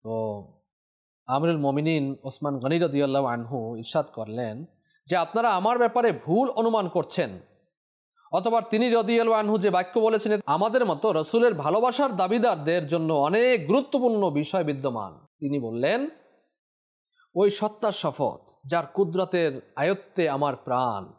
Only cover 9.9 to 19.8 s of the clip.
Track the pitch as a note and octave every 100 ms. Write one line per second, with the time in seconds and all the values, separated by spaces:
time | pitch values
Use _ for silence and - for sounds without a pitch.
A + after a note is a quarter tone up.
9.9 | A#3+ A3 A3 G#3+ G#3 - D3+ G#3+ A#3+ A3+
10.9 | D3+ A3 D#3+ D3+ A3+ A#3+ F3 C#3+ F#3+ B3
11.9 | B3 C#4+ F#3+ F#3 A#3 A#3 F3+ D3 F3 D3+
12.9 | E3 D#3+ D#3 C#3+ G3+ B3 A#3+ D3 A#3 C#4
13.9 | C#4+ B3 A3 F#3+ D3 D3+ F#3+ D#3 C#3 C3+
14.9 | A#2 G2 D#2 _ _ C#3+ C#3+ A#2 A2+ C3+
15.9 | A3+ D4 - _ _ _ _ _ _ _
16.9 | _ _ _ _ E3+ G3+ G3+ G#3+ G#3+ A3
17.9 | G3 D#3+ C3+ B2+ - - _ C3+ E3+ D#3
18.9 | - G3 F3 F3+ F3+ E3 C3+ - -